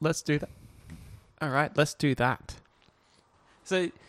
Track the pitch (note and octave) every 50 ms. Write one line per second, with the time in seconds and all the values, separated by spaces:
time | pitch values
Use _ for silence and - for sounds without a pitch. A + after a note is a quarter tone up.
0 | D3+ D#3+ D#3+ - - - D3 D3 - - - - - - - - - - - -
1 | - - - - - _ _ - D#3+ C#3+ C3 C#3+ D3+ - - C#3+ D3+ - - -
2 | D#3 C#3+ B2+ - A#2+ B2+ A#2+ - - - - - - _ _ _ _ _ _ _
3 | _ _ _ _ _ _ _ _ _ _ _ _ - - F#3+ F#3 F3 - - -
4 | -